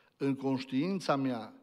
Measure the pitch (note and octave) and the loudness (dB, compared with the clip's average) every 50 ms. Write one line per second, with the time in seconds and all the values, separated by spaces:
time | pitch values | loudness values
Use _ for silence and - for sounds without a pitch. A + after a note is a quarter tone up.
0 | _ _ _ - C3+ C3+ C3+ C3+ C3+ C3+ C3+ B2+ - - C3 C3 D#3 F#3 G3 F3+ | _ _ _ -2 0 0 0 2 0 0 0 0 -2 -2 0 0 0 0 0 0
1 | - - D3 C#3 C3+ C3 B2 A2+ A2 A2 - - | 0 2 2 2 2 0 -2 -2 -6 -10 -14 -20